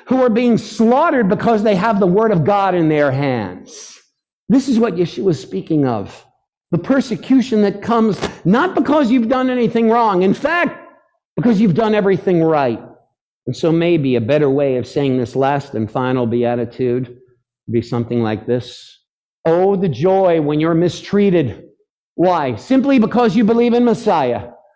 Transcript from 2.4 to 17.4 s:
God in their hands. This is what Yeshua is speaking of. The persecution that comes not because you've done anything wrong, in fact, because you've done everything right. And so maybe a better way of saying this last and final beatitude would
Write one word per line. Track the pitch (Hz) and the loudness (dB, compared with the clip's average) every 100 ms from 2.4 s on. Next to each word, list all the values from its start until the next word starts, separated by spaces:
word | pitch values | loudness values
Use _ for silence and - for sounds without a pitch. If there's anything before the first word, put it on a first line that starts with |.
God | 147 202 196 180 | 2 2 0 0
in | 156 | 2
their | 151 147 | 2 0
hands. | 131 143 123 98 90 - - - - _ _ _ _ - | 0 -2 -2 -6 -10 -18 -20 -20 -20 _ _ _ _ -2
This | 240 262 | 0 2
is | 226 | 0
what | 226 170 | 0 0
Yeshua | 175 - 196 | -4 -2 -2
is | 156 | -2
speaking | - 190 - 156 135 | -4 -10 -2 0 0
of. | 113 95 - - _ _ _ _ | -2 -6 -14 -20 _ _ _ _
The | 170 | -6
persecution | - 269 - 196 - 262 226 214 | 0 -2 -2 -6 0 0 2 0
that | 202 202 | 0 -2
comes | - 233 220 185 - - | -2 0 0 -2 -6 -6
not | 160 226 359 349 | 0 2 0 -2
because | 262 302 254 | 0 2 2
you've | 254 226 | 2 0
done | 254 254 | 0 0
anything | 247 226 226 226 | 0 0 0 2
wrong, | 233 226 185 | 2 2 2
in | 185 | 2
fact, | - 285 339 339 - - - _ _ _ - | 0 -2 -2 -2 -6 -16 -20 _ _ _ -4
because | 196 202 | 0 2
you've | 226 | 2
done | 160 220 214 | 2 0 0
everything | 196 190 - 175 | 2 0 0 2
right. | 160 156 131 110 - - _ _ _ _ - | 2 2 0 -2 -10 -20 _ _ _ _ -10
And | 123 | -4
so | 170 | 0
maybe | 165 170 170 135 120 | 2 2 0 0 0
a | |
better | 113 147 147 | 0 0 2
way | 135 143 127 | 0 0 -2
of | 120 | -4
saying | 156 139 127 | -4 -2 -2
this | 117 | -2
last | 127 135 143 - | -2 0 -2 -4
and | 107 107 | -6 -6
final | 135 127 127 120 | -4 -2 -2 -2
beatitude | 120 117 120 120 - 127 123 127 | -2 -2 -2 -6 -6 -4 -4 -6
would | - _ _ | -12 _ _